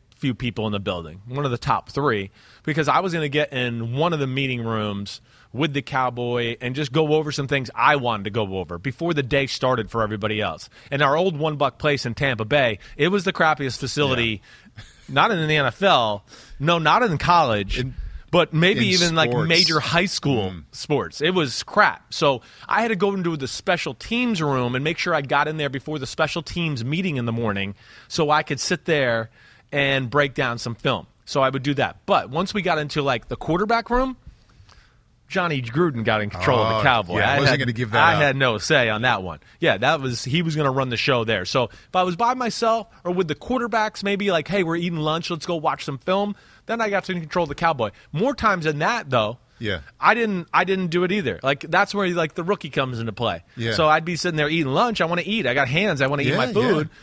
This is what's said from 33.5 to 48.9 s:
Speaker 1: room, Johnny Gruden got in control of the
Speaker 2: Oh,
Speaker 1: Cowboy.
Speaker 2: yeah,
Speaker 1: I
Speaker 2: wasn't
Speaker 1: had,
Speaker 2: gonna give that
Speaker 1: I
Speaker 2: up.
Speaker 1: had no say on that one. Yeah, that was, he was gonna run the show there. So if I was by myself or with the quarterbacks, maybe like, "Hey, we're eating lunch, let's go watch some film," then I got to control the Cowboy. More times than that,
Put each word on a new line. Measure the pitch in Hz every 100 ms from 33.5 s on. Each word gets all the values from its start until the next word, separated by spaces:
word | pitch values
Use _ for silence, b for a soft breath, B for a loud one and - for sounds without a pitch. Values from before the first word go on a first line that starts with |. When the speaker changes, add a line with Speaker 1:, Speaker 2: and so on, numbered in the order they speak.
| 170 208 233 220
Speaker 1:
room, | 247 262 247 - b b b b b b b b _ _
Johnny | 190 175 143
Gruden | 120 127 175 120
got | 110 107
in | 104
control | 90 147 123
of | 110
the | 110
Speaker 2:
Oh, |
Speaker 1:
Cowboy. | 135 117 87 87
Speaker 2:
yeah, | 104
Speaker 1:
I | 139
Speaker 2:
wasn't | 135
Speaker 1:
had, | 127
Speaker 2:
gonna | 123
give | 113 120
that | 113
Speaker 1:
I | 160
Speaker 2:
up. | 160
Speaker 1:
had | 147 135
no | 131 107
say | - 151 117
on | 107
that | 123 107
one. | 92 76 b b
Yeah, | 165 98
that | 127 160
was, | 135 117
he | 127 156
was | 165 151
gonna | 139
run | 131 131
the | 113
show | - 123
there. | 110 104 92
So | 135
if | 117 - - 185
I |
was | 185 170
by | 233 254
myself | 240 - 226 226 - b
or | 175
with | 180 170
the | 147
quarterbacks, | - 247 233 220 214 -
maybe | 202 202 202
like, | 165 -
"Hey, | 196
we're | 165 170
eating | 175 170
lunch, | 151 165 -
let's | 170 -
go | 170
watch | 151 139
some | - 135
film," | - 196 208 202 b b -
then | 226
I | 220
got | 196 -
to |
control | 180 160 180 160
the | 143
Cowboy. | 170 135 107 b b
More | 147 247 -
times | 220 185 156
than | 147
that, | 180